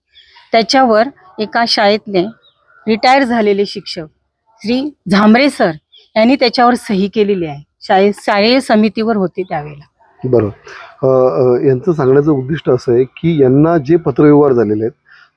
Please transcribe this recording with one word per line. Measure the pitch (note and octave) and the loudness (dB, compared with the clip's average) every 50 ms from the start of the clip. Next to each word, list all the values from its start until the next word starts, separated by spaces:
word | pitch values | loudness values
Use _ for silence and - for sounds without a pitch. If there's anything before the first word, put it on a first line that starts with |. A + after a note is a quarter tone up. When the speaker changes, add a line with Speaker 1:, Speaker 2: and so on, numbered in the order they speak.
| _ _ _ _ _ _ _ - _ _ | _ _ _ _ _ _ _ -20 _ _
Speaker 1:
त्याच्यावर | - A3+ A3+ - - C4+ C4 A#3+ A3 G#3+ A#3 C#4 - _ _ - _ - | -2 0 0 0 2 2 2 2 2 2 0 -2 -6 _ _ -16 _ -10
एका | G#3+ G3+ - A#3 A#3 A3+ | -8 -6 -4 -4 -2 -2
शाळेतले | - - G#3+ G3+ G#3 G#3+ - G#3+ G3 F3+ F3 A3 A3+ _ _ _ _ _ _ _ _ _ - G#3+ | 0 0 2 2 0 -2 -4 -4 -4 -4 -4 -4 -8 _ _ _ _ _ _ _ _ _ -4 -4
रिटायर | A3+ G#3+ - B3+ C4 C#4 | -2 0 2 2 2 2
झालेले | C#4 A#3 A#3 A#3 G#3+ G#3 G3+ G3 G3+ | 2 0 0 0 0 0 0 0 -2
शिक्षक | G3 - G3+ - - - F3+ D#3 D#3 _ _ _ _ _ _ _ _ _ _ | -4 -8 -12 -14 -14 -14 -14 -14 -16 _ _ _ _ _ _ _ _ _ _
श्री | - G#3 B3 C4 C#4 D4+ - _ - F#3+ | -6 -4 -4 -4 -4 -6 -10 _ -4 0
झांबरे | G3+ G3 G#3+ G#3+ A3 B3 C#4+ C#4+ | 2 2 4 4 4 4 2 0
सर | - - A#3+ F3+ D#3 D3+ _ _ _ - _ _ - | 0 0 -2 -2 -2 -6 _ _ _ -20 _ _ -2
यांनी | A3 A3 A#3 C#4 | 0 2 2 2
त्याच्यावर | - C4+ A#3 - - A#3+ A#3+ B3 | 2 0 0 0 2 2 2 0
सही | A3 - - G#3 F#3 G3 G3 | -2 -4 -4 -4 -2 -2 -2
केलेली | - A3 G#3 G3+ G#3 F#3 E3+ | -2 -2 -2 0 -2 -4 -6
आहे. | D#3 C#3 C#3+ D3 _ _ _ | -8 -10 -14 -18 _ _ _
शाळे-, | - - G#3 F#3+ G3 G3+ G3+ | -4 0 0 2 2 0 0
शालेय | - - - G#3+ G3+ G3+ A3+ B3 C4+ | -2 -4 -2 0 0 0 0 0 0
समितीवर | B3+ - A#3+ G#3+ G#3+ A3 - A3+ A3 A3+ A#3 | 0 0 0 2 0 0 -2 -4 -4 -2 -2
होते | G#3+ F#3+ E3 - - | -2 -4 -4 -6 -8
त्यावेळेला. | F3+ - F3+ D3+ C#3+ D3+ D3 D3 D3 _ _ _ _ _ _ - - B2+ | -8 -8 -8 -10 -10 -12 -16 -20 -20 _ _ _ _ _ _ -10 -4 -2
Speaker 2:
बरोबर. | B2+ A#2 G#2+ G2+ - - - - - - - - - - | 0 0 0 -2 -6 -12 -20 -20 -20 -20 -20 -20 -8 -4
अ, | - | 0
अ, | C3 C3 B2+ B2+ B2+ E3 D#3+ B2+ B2+ B2 A#2+ - C#3 | 0 2 2 2 2 0 0 0 0 0 2 0 0
यांचं | C3 B2 B2 F#3 | 0 0 -2 -4
सांगण्याचं | E3 D#3 C#3 B2+ C3+ C#3+ C#3+ D#3+ | -2 0 0 2 2 2 2 0
उद्दिष्ट | D3+ C3+ B2+ B2+ D#3+ C#3 - - | 0 -2 -4 -6 -8 -6 -2 -2
असं | C3 A#2+ - C3+ | -2 -2 0 0
आहे | A#2 A#2+ C3+ | 0 0 0
की | B2+ - - - E3 E3+ D3 | -2 -6 -6 -4 -2 0 2
यांना | C3+ B2+ C3 C#3+ D3+ E3 E3+ E3+ | 2 4 4 4 2 2 0 0
जे | B2+ C3+ E3+ | 0 0 -2
पत्रव्यवहार | F3 E3 D#3 B2 - D3+ D3 D3 C#3+ D3 C#3 | 0 0 -2 0 2 4 4 6 4 4 4
झालेले | B2+ A#2+ A2 G#2 G#2+ G#2+ G#2+ | 2 2 0 0 -2 -2 -4
आहेत | A#2+ - _ _ _ - - _ _ _ | -6 -6 _ _ _ -20 -20 _ _ _